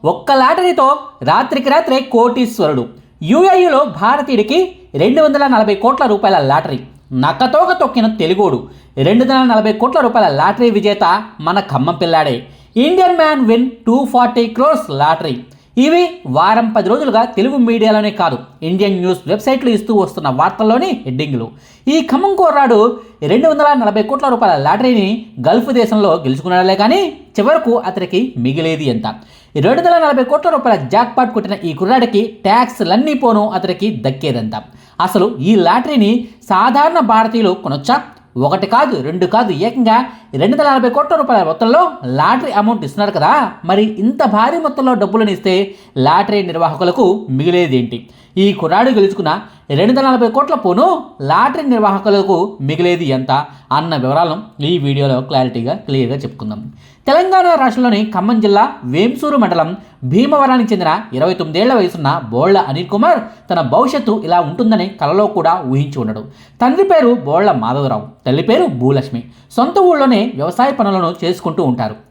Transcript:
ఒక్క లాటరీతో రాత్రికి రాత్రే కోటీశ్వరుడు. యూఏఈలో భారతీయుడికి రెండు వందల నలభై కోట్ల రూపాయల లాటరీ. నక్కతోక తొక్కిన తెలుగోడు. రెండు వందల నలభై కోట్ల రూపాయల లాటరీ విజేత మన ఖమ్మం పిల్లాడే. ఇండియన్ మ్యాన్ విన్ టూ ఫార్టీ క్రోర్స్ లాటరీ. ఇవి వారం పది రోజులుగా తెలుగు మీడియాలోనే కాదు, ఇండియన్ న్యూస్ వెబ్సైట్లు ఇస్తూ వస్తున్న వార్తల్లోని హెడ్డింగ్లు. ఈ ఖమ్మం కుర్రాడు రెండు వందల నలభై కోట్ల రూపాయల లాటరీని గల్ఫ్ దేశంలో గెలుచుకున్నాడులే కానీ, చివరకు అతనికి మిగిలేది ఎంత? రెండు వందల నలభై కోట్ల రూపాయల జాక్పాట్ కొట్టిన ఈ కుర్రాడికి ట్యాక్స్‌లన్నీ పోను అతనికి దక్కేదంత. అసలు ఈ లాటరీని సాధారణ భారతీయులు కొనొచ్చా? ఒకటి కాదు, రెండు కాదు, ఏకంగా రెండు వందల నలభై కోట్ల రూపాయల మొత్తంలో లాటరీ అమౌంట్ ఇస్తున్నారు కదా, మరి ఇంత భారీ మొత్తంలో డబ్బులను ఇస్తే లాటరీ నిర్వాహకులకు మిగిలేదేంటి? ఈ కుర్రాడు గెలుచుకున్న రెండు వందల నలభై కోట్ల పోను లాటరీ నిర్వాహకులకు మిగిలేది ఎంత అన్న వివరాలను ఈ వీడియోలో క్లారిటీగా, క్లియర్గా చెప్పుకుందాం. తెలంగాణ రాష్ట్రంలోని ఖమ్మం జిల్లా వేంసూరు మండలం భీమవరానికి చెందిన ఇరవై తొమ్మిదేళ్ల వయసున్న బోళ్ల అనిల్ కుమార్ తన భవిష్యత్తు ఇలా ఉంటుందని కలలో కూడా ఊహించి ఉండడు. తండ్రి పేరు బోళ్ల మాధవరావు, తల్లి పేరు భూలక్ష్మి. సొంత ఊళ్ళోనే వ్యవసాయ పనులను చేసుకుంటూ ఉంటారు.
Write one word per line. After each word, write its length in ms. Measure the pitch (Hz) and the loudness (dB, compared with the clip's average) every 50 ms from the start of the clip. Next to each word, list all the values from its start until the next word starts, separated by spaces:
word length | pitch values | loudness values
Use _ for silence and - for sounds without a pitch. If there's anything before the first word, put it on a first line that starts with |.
| - | 0
ఒక్క 280 | 151 - - - - | -2 -2 -2 -2 0
లాటరీతో 640 | 269 269 254 269 330 349 359 359 349 - 269 269 - - - - - _ | 2 2 2 2 2 2 0 0 2 2 2 2 2 0 -4 -16 -16 _
రాత్రికి 460 | 123 131 165 220 262 254 262 - - 285 | -2 0 2 2 0 0 -4 -2 0 2
రాత్రే 320 | 277 320 330 - 262 269 | 2 2 2 2 -2 -2
కోటీశ్వరుడు. 880 | 269 - - 233 233 240 240 254 247 226 - - 185 147 147 127 117 - - - _ _ _ _ | -2 0 0 2 2 2 2 0 -2 -2 -2 -2 0 0 0 -2 -4 -6 -12 -20 _ _ _ _
యూఏఈలో 640 | 156 156 233 311 370 392 370 370 359 349 285 269 294 | -2 2 4 4 6 4 4 4 4 4 4 2 0
భారతీయుడికి 880 | 240 160 151 196 226 269 302 269 - 269 208 214 214 277 349 370 370 - - - _ - | 0 -2 -2 0 0 0 0 0 -2 0 0 0 2 0 0 0 -2 -6 -18 -20 _ -2
రెండు 280 | 139 165 226 262 311 | 0 0 2 4 4
వందల 240 | 302 294 277 285 285 | 2 2 2 2 2
నలభై 280 | 269 254 214 214 214 202 | 2 2 2 2 2 0
కోట్ల 320 | 196 - 240 262 - 285 | 0 0 0 0 2 0
రూపాయల 320 | 233 208 196 - 196 190 165 | 0 0 2 2 2 2 2
లాటరీ. 420 | 143 135 139 156 - 151 139 120 - - - - _ _ | 2 2 0 0 0 -2 -8 -8 -10 -14 -20 -20 _ _
నక్కతోక 600 | 135 127 131 151 165 - 262 247 254 302 359 370 | -4 -2 0 -2 0 0 0 2 2 2 2 0
తొక్కిన 340 | 359 359 320 247 - 254 220 | 0 -2 -4 -2 0 0 0
తెలుగోడు. 640 | 220 220 - 175 160 185 190 208 175 131 117 - - - - _ - _ | 0 0 -2 -2 -2 0 0 0 0 0 -4 -6 -12 -20 -20 _ -14 _
రెండు 280 | 139 135 170 208 240 262 | -2 0 2 4 4 2
వందల 180 | 247 269 269 | 2 2 2
నలభై 300 | 262 247 233 220 214 220 | 2 4 2 2 2 0
కోట్ల 280 | 208 214 240 247 262 320 | -2 0 -2 0 0 0
రూపాయల 340 | 262 233 233 240 208 165 139 | 0 2 2 2 2 2 2
లాటరీ 360 | 139 156 190 202 220 247 233 | 2 0 0 2 2 0 2
విజేత 540 | 208 208 208 208 202 208 196 170 180 208 214 - - - | 2 2 0 0 0 2 2 0 0 0 -2 -10 -16 -8
మన 200 | 151 160 180 202 | -4 -2 -2 -2
ఖమ్మం 340 | 196 - 135 127 135 165 170 | -2 -2 -2 -2 -2 -2 -2
పిల్లాడే. 520 | - 180 165 165 160 156 147 123 123 - - - - - _ _ | -2 -2 0 2 2 2 0 -2 -4 -8 -14 -20 -20 -20 _ _
ఇండియన్ 400 | 220 262 311 359 381 370 359 359 | 0 2 2 4 4 4 2 4
మ్యాన్ 300 | 330 320 311 302 277 254 | 2 2 2 2 2 2
విన్ 240 | 214 226 240 254 254 - - - | 2 2 2 0 -2 -4 -6 -2
టూ 180 | 226 226 - 269 - | 0 0 0 0 0
ఫార్టీ 340 | - 247 247 233 233 240 233 | 2 2 2 2 2 0 -2
క్రోర్స్ 440 | 220 226 226 262 302 311 - - - | -2 0 0 2 2 2 0 -2 -6
లాటరీ. 500 | 143 135 143 151 165 160 180 156 123 123 123 - - _ _ _ _ 240 | -4 0 0 0 0 0 -2 -6 -6 -8 -10 -18 -20 _ _ _ _ 0
ఇవి 300 | 262 302 330 349 359 330 349 - - | 2 4 4 2 2 0 -4 -12 -10
వారం 440 | 143 127 151 170 196 220 233 233 220 | -2 0 2 2 4 2 2 0 0
పది 180 | 220 220 190 185 | -2 -2 0 0
రోజులుగా 360 | 233 294 302 269 208 220 240 | -2 0 0 0 0 0 0
తెలుగు 320 | 226 226 220 226 262 277 | 0 -2 -2 -2 0 0
మీడియాలోనే 540 | 277 240 233 233 226 220 220 214 214 208 208 | 0 0 2 2 2 2 2 2 2 0 -2
కాదు, 280 | 202 - 180 165 131 117 - - - _ | -2 -2 -2 -2 -2 -6 -10 -16 -18 _
ఇండియన్ 340 | 156 160 180 190 208 202 190 | -6 -4 -2 0 0 0 0
న్యూస్ 220 | 180 180 185 180 180 - | -2 -2 -2 -2 -4 -2
వెబ్సైట్లు 440 | 143 185 214 - 269 262 254 269 247 | -4 -4 -2 0 -2 -2 0 0 0
ఇస్తూ 240 | 226 208 - - 226 | 0 0 -2 0 0
వస్తున్న 340 | 202 185 - - - - 139 | 0 0 -2 -6 -6 -4 -4
వార్తల్లోని 580 | 127 135 156 180 - - 220 214 226 254 349 | -2 0 -2 -2 0 0 0 2 2 2 0
హెడ్డింగ్లు. 640 | 381 262 - - 135 127 127 156 147 135 117 113 113 - - _ - - _ _ 254 | -2 -4 -6 -6 -8 -6 -6 -4 -4 -4 -6 -6 -8 -14 -20 _ -20 -20 _ _ 0
ఈ 120 | 294 320 | 0 0
ఖమ్మం 360 | 262 - 254 - 381 403 392 | 0 0 0 0 2 0 2
కుర్రాడు 640 | 370 370 320 285 294 277 247 233 208 214 240 - - - - - _ | 2 2 4 4 4 4 4 4 4 4 2 0 -4 -14 -20 -12 _
రెండు 260 | 156 147 190 240 311 320 | -2 0 2 4 4 2
వందల 240 | 302 294 294 294 | 2 4 2 2
నలభై 300 | 285 254 226 208 202 220 | 2 2 2 0 0 0
కోట్ల 260 | 202 208 262 269 294 269 | -2 -2 -2 -2 0 0
రూపాయల 340 | 240 220 233 196 170 143 | 0 2 2 2 2 2
లాటరీని 640 | 139 151 175 208 240 254 247 220 190 190 220 240 - - - - 120 151 | 2 0 0 2 2 2 2 2 2 0 -2 -4 -8 -14 -14 -4 0 2
గల్ఫ్ 240 | 196 240 233 285 | 2 2 0 0
దేశంలో 420 | 254 247 220 220 226 214 202 190 160 | 0 0 2 2 2 2 2 2 2
గెలుచుకున్నాడులే 600 | 170 - 131 131 135 - 180 180 180 185 190 196 | 0 0 -4 -4 -4 -2 0 0 2 2 2 2
కానీ, 380 | 196 208 226 320 392 392 311 - - - - _ - | 2 2 2 2 2 0 -2 -6 -12 -20 -8 _ -2
చివరకు 380 | 202 262 311 330 - 233 233 233 | 0 2 2 2 2 0 -2 -2
అతనికి 560 | - 185 - 202 185 175 - 185 247 262 - - | -2 -4 -6 -6 -6 -2 -2 -2 -2 -2 -4 -4
మిగిలేది 500 | 120 127 139 160 160 165 160 147 156 135 | -4 -2 -2 -2 -2 -4 -4 -2 -2 -4
ఎంత? 180 | 117 110 110 107 104 - - _ - - _ _ _ | -4 -4 -6 -8 -10 -12 -18 _ -20 -20 _ _ _
రెండు 240 | 147 143 196 262 320 | 0 0 2 2 2
వందల 180 | 339 349 339 339 | 2 2 2 4
నలభై 260 | 320 294 277 262 254 | 2 2 0 0 0
కోట్ల 240 | 247 294 285 - 349 | 0 0 0 0 0
రూపాయల 400 | 330 269 - 240 214 170 135 120 | 0 0 0 0 0 0 -2 -2
జాక్పాట్ 460 | 185 214 240 226 - 262 254 220 220 | 0 0 0 0 0 -2 -2 0 -2
కొట్టిన 220 | 220 185 185 202 - - | -6 -6 -6 -8 -6 -6
ఈ 80 | 165 | -8
కుర్రాడికి 500 | 151 - 185 196 254 262 240 240 - 196 | -6 -4 -2 0 2 2 2 2 0 -2
ట్యాక్స్‌లన్నీ 920 | 226 214 - - - 202 208 240 247 233 - - - 160 185 226 285 311 294 | -2 -2 -8 -6 -2 0 2 2 0 -2 -4 -6 -2 0 0 0 0 0 -2
పోను 360 | - 269 240 226 208 208 214 | 0 0 2 2 2 0 0
అతనికి 520 | 190 180 185 180 175 - 196 220 - 113 110 | -2 -4 -4 -4 -4 -2 -4 -4 -4 -4 -4
దక్కేదంత. 560 | 135 135 - - 147 120 120 110 107 110 107 - - - - - _ _ - | -6 -6 -4 -4 -4 -4 -4 -6 -6 -8 -10 -12 -14 -20 -20 -20 _ _ -4
అసలు 360 | 170 180 - 202 180 226 233 - | -4 0 2 0 0 0 -2 -2
ఈ 140 | 131 185 220 | 0 2 2
లాటరీని 720 | 202 175 165 185 247 247 311 294 247 208 202 233 240 240 - - _ | 4 4 4 2 2 0 0 0 2 2 2 2 0 -2 -6 -16 _
సాధారణ 560 | - - 202 185 214 254 240 285 294 320 339 339 | -4 -2 0 2 2 2 2 2 2 2 2 0
భారతీయులు 520 | 269 214 220 220 226 220 220 233 220 185 | 2 2 2 2 2 0 0 0 0 0
కొనొచ్చా? 520 | 180 180 - 151 139 143 - - - - - - - - _ _ _ | 0 -2 -6 -8 -8 -6 -2 -2 -2 -2 -2 -8 -20 -20 _ _ _
ఒకటి 300 | 123 - - 185 185 196 | -2 0 0 0 -2 -2
కాదు, 360 | 196 226 247 302 262 247 151 | 0 2 0 2 0 -2 -4
రెండు 240 | 127 147 170 180 185 | -6 -6 -2 -2 -2
కాదు, 260 | 180 - 220 247 208 | 0 0 0 0 0
ఏకంగా 540 | 170 139 190 233 240 262 240 220 220 240 254 240 - - - _ - | -2 -2 -2 -2 -2 0 2 2 2 2 0 -2 -12 -20 -20 _ -4
రెండు 220 | 131 156 220 277 | -2 0 0 2
వందల 140 | 285 294 285 | 2 2 2
నలభై 200 | 269 262 233 240 | 2 2 0 0
కోట్ల 240 | 240 285 294 294 349 | 0 0 0 0 0
రూపాయల 300 | 320 285 - 247 208 175 | -2 0 2 2 2 2
మొత్తంలో 480 | 156 160 214 233 226 254 330 359 349 - - 143 | 0 -2 -2 0 2 4 2 2 0 -2 -8 -8
లాటరీ 480 | 123 127 139 151 185 240 262 - 285 | -4 -2 0 2 2 0 0 -2 -2
అమౌంట్ 320 | 202 202 208 220 - 202 160 | -2 0 0 0 -2 -2 -6
ఇస్తున్నారు 260 | 139 - 208 208 208 | -8 -4 -4 -4 -2
కదా, 420 | 202 156 147 180 269 302 247 196 - - - | -2 0 2 2 2 2 0 -2 -6 -10 -4
మరి 180 | 170 190 202 214 214 214 - | 0 0 2 0 0 -2 -2
ఇంత 260 | 202 240 - 262 302 | -2 -2 0 0 0
భారీ 340 | 226 208 208 226 269 320 339 | 0 2 2 0 0 0 -2
మొత్తంలో 360 | 320 294 247 277 262 262 247 | -4 -4 -4 0 0 0 0
డబ్బులను 360 | 196 202 180 190 220 220 208 | 0 -2 -2 0 0 0 0
ఇస్తే 440 | 190 180 - 196 185 185 202 196 - - - - _ | -2 -2 -2 0 0 0 0 -4 -8 -20 -20 -10 _
లాటరీ 460 | 135 127 143 160 185 202 202 208 202 | 0 2 2 4 2 2 0 -2 -2
నిర్వాహకులకు 840 | 190 175 160 165 180 165 156 - 185 175 180 269 233 180 202 220 - - | -2 -2 -2 -2 -2 -2 -2 0 -2 -2 2 2 2 2 2 0 -4 -4
మిగిలేదేంటి? 800 | 131 131 147 175 175 180 175 151 131 127 120 113 120 117 - - - _ _ _ _ | -4 -2 0 2 2 2 2 2 0 -2 -2 -4 -8 -12 -14 -18 -20 _ _ _ _
ఈ 160 | 185 196 202 | 2 2 2
కుర్రాడు 380 | 190 - 170 156 175 202 240 262 | 2 0 -2 0 0 2 2 2
గెలుచుకున్న 500 | 247 214 196 196 190 - 180 151 160 208 - - - _ _ - | 4 2 2 2 0 -2 -4 -4 -4 -4 -8 -16 -20 _ _ -4
రెండు 220 | 143 143 185 226 | -2 0 2 2
వందల 180 | 262 269 269 262 | 2 2 2 2
నలభై 180 | 262 233 240 220 | 2 2 0 0
కోట్ల 260 | 220 269 285 285 320 | 0 0 0 0 -2
పోను 480 | - - 185 - 226 302 381 349 320 - - - - | -2 0 0 2 2 2 2 0 -2 -6 -14 -14 -10
లాటరీ 420 | 139 139 160 185 233 277 262 320 | -2 0 2 2 2 0 -2 -4
నిర్వాహకులకు 960 | 302 277 247 226 214 202 196 190 196 214 202 202 190 196 190 165 185 208 - - | -2 0 0 2 2 0 0 0 0 0 2 2 2 0 0 0 0 -4 -6 -8
మిగిలేది 480 | 139 135 160 160 175 180 175 170 175 139 | -6 -4 -2 0 0 0 0 0 -2 -2
ఎంత 360 | 131 127 131 127 131 139 151 - - - - _ | -2 -4 -2 -2 -2 -2 -2 -6 -14 -20 -8 _
అన్న 240 | 131 147 160 170 160 | -2 -2 -2 -2 -4
వివరాలను 640 | 139 123 131 139 160 175 165 156 202 220 - _ - | -4 -2 0 0 0 0 0 -2 -8 -10 -16 _ -8
ఈ 160 | 143 151 180 170 | -4 -2 -2 -2
వీడియోలో 420 | 139 139 139 139 139 139 131 127 | -2 -2 -2 0 0 0 -2 -2
క్లారిటీగా, 540 | 131 135 147 131 127 123 113 120 117 131 165 | -4 -2 -2 -2 -2 0 -4 -6 -4 -4 -6
క్లియర్గా 420 | 214 - - 139 135 127 113 139 | -6 -6 -4 -2 -2 -2 -2 -4
చెప్పుకుందాం. 560 | 139 - - - - 110 107 107 104 113 - - - - - _ _ _ | -6 -8 -12 -12 -12 -12 -10 -10 -12 -14 -16 -20 -20 -20 -20 _ _ _
తెలంగాణ 400 | 277 277 330 370 381 381 370 370 349 339 294 | 0 2 2 2 2 2 2 4 4 2 2
రాష్ట్రంలోని 440 | 262 247 220 247 247 240 214 202 214 214 - | 2 0 0 0 0 2 2 0 -2 -2 -4
ఖమ్మం 260 | 185 185 214 233 220 | -2 0 0 0 2
జిల్లా 320 | 214 208 202 202 226 - - - - | 2 2 4 4 2 0 -2 -10 -8
వేంసూరు 520 | 123 131 160 208 247 240 - 311 294 285 | -4 -2 0 0 0 -2 -2 -4 -2 0
మండలం 400 | 269 220 180 175 170 156 160 185 - - _ _ _ - | 0 0 0 0 -2 -2 -2 -6 -12 -14 _ _ _ -6
భీమవరానికి 680 | 127 139 196 262 285 302 285 277 269 254 254 226 220 | 0 0 2 2 2 2 2 2 2 2 0 0 0
చెందిన 280 | 226 185 175 156 160 202 220 - | -2 -2 0 -2 -2 -2 -6 -8
ఇరవై 220 | - 127 151 180 180 | -4 -2 -2 -2 -2
తొమ్మిదేళ్ల 400 | 185 170 156 151 170 214 254 269 | -4 -6 -4 -2 0 0 2 2
వయసున్న 460 | 226 185 - - 170 147 139 156 170 135 110 | 2 0 -2 -4 -4 -2 -2 -2 -2 -6 -4
బోళ్ల 280 | 113 120 151 185 196 190 | -2 0 2 2 2 2
అనిల్ 300 | - 135 135 165 180 - | 2 0 -4 -6 -6 -4
కుమార్ 300 | 208 202 262 349 330 233 220 - - - _ _ | -2 0 2 2 2 0 -2 -10 -18 -20 _ _
తన 100 | 185 170 | -2 -2
భవిష్యత్తు 600 | 151 120 143 156 285 269 302 285 - - 208 208 - | -2 0 0 0 0 0 -2 -2 -2 -2 -4 -2 -2
ఇలా 160 | 160 175 175 | 0 0 0
ఉంటుందని 480 | 165 143 170 - 240 220 214 185 180 196 | 0 -2 -4 -2 0 0 0 0 -2 -4
కలలో 380 | 196 - 156 143 165 196 214 | -6 -4 -4 0 0 0 0
కూడా 360 | - 214 190 156 160 170 - 147 | 0 -2 -4 -2 -2 -4 -4 -2
ఊహించి 320 | 127 131 139 143 139 - 135 | -2 -2 -2 -2 -4 -6 -6
ఉండడు. 260 | 113 107 107 110 - - - - - _ _ _ | -6 -6 -6 -8 -12 -16 -20 -20 -20 _ _ _
తండ్రి 220 | 240 254 311 359 392 | 0 0 2 0 2
పేరు 300 | 392 359 311 262 240 247 | 2 4 4 4 2 0
బోళ్ల 380 | - - 214 - 175 202 208 | 0 -2 -2 0 2 2 2
మాధవరావు, 500 | 160 123 110 113 127 143 139 147 117 107 107 - - _ _ | 0 0 -2 -4 -2 -2 -2 -2 -4 -6 -8 -12 -20 _ _
తల్లి 160 | 127 127 151 | -2 -2 0
పేరు 240 | 175 - 226 330 359 | 0 0 0 2 0
భూలక్ష్మి. 580 | 311 147 120 123 131 135 135 127 - - 117 120 - - _ _ _ | -2 -2 -2 0 0 0 0 -2 -4 -10 -12 -12 -12 -20 _ _ _
సొంత 260 | - - 247 320 349 392 | -2 -2 -2 0 2 2
ఊళ్ళోనే 540 | 381 359 339 294 277 262 247 196 214 247 - | 4 4 4 4 2 2 2 2 0 -2 -4
వ్యవసాయ 380 | 131 143 170 175 - 247 277 | -4 -6 -4 0 0 0 0
పనులను 420 | 269 269 220 202 190 190 175 165 175 - 185 | 0 0 -2 0 0 0 -2 -2 -4 -4 -4
చేసుకుంటూ 380 | 170 180 180 - 175 156 165 170 | -4 -4 -4 -6 -6 -4 -2 -2
ఉంటారు. 300 | 131 123 123 117 107 107 - - _ | -2 -2 -2 -4 -8 -8 -12 -20 _